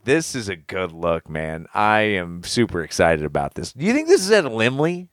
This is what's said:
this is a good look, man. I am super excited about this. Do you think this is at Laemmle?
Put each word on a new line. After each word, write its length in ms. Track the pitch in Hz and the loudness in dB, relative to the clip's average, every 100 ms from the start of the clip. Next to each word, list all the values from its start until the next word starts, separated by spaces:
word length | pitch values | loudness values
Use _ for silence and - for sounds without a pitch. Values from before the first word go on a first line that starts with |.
this 320 | 117 151 160 | 0 0 0
is 140 | 131 101 | -6 -6
a 80 | 87 | -8
good 340 | - 95 90 | -8 -6 -6
look, 400 | 82 85 82 - | -4 -2 -2 -2
man. 380 | 78 80 80 82 | -6 -6 -8 -8
I 280 | 101 104 107 | -2 2 2
am 420 | 107 98 87 87 | 2 0 -4 -8
super 400 | 87 - 110 90 | -4 0 0 0
excited 420 | 82 - 85 80 | -4 2 4 4
about 300 | 76 73 71 | 0 -2 -4
this. 180 | - - | -6 -12
Do 120 | - | -4
you 80 | 180 | 0
think 160 | 269 320 | 2 4
this 140 | 381 | 4
is 100 | 190 | 6
at 100 | 214 | 2
Laemmle? 640 | 147 113 113 135 160 175 180 | 2 0 0 2 0 -2 -10